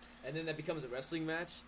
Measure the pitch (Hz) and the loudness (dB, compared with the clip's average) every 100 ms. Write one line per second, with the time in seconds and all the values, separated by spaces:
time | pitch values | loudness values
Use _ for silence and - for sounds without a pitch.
0 | - - 127 151 160 151 151 165 131 123 | -18 -10 -4 0 2 2 2 0 0 -2
1 | 131 165 160 160 170 - | 0 2 4 2 0 -4